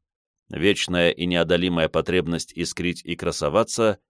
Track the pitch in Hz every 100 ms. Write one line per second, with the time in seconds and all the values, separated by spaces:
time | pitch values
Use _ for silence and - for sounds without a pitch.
0 | _ _ _ _ - 71 95 98 - 87
1 | 85 - 87 87 85 87 90 85 78 80
2 | 78 90 80 82 - 85 87 - 87 85
3 | - 85 85 - 73 95 113 - 110 98
4 | _